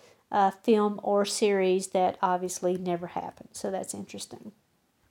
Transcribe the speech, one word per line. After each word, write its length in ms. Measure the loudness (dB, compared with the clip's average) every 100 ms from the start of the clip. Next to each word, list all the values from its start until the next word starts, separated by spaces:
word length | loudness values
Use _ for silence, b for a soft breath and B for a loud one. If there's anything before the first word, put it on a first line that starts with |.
| b b -4
uh, 180 | 2 2
film 500 | 2 4 4 4 -2
or 220 | 0 2 2
series 600 | 0 2 4 4 2 0
that 300 | 0 0 2
obviously 560 | 0 0 -4 -4 -2 -2
never 300 | -2 -4 -6
happened. 420 | -8 -10 -14 -18
So 180 | -10 -6
that's 240 | -6 -8
interesting. 600 | -12 -12 -14 -14 -16 -18 -20 _ _ _ _ _